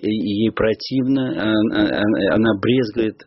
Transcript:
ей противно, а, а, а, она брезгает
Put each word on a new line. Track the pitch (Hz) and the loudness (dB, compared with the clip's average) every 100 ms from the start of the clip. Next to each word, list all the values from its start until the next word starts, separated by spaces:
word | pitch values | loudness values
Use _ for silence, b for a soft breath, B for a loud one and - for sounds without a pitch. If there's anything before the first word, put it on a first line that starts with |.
ей | 101 110 104 101 110 | -2 -2 -2 0 0
противно, | - 110 107 - 131 127 135 127 | 0 0 0 -4 -2 0 0 -2
а, | - 107 110 107 | -4 0 0 0
а, | 104 | 2
а, | 104 67 104 110 95 | 0 0 0 2 2
она | 90 110 104 | 2 2 2
брезгает | 110 131 117 117 110 101 | 2 2 0 0 -2 -4